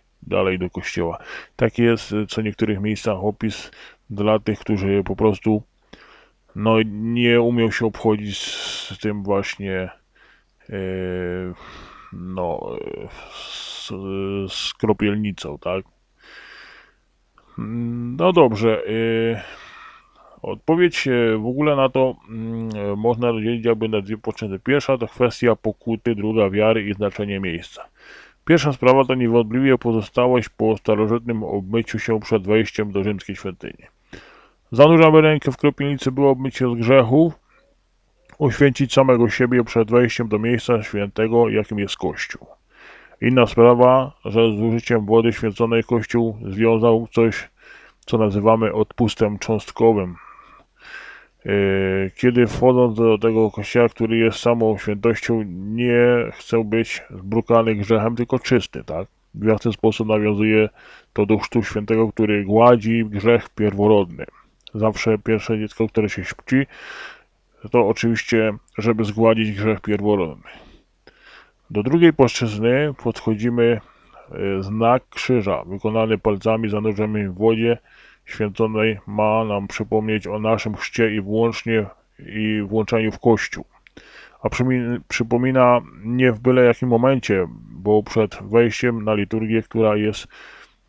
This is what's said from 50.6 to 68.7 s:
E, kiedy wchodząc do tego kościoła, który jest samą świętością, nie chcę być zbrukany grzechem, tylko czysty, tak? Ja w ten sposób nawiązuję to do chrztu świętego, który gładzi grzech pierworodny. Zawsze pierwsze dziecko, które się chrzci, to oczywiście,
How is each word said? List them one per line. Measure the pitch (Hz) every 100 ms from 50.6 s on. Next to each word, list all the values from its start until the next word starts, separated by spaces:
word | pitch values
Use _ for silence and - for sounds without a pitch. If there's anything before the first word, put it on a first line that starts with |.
| _ _ - - - - _ _ -
E, | 101 98 98 95 95 95
kiedy | - 123 120 117
wchodząc | - 127 127 123 110
do | 117 107
tego | 113 110 110
kościoła, | - 104 127 120
który | - 113 113
jest | 113 101
samą | 120 117 110 101
świętością, | - 104 117 110 - 117 104
nie | 90 98 113 123 120 120 120 113
chcę | - - 117
być | 107 113 113 - -
zbrukany | 101 95 110 - 117 113 107
grzechem, | 101 113 110 120
tylko | 120 127
czysty, | - 123 - -
tak? | - 80 98 _ _ 101
Ja | 107 110
w |
ten | 120
sposób | 104 110 104 107
nawiązuję | 107 107 104 110 110 107 - - - _
to | - 101
do | 107
chrztu | - 120
świętego, | 104 110 104 110 113
który | - 107 104
gładzi | 98 107 120 120 107 117 110
grzech | 104 107 120 -
pierworodny. | - 104 101 104 107 90 71 - _ _ _ -
Zawsze | 107 110 104 - 107
pierwsze | - 110 - 110
dziecko, | 107 - 110
które | - 107
się | -
chrzci, | 90 - - 131 139 - - - - - _ _ _ _ 107
to | 123 104
oczywiście, | 113 117 113 - 117 110 104 _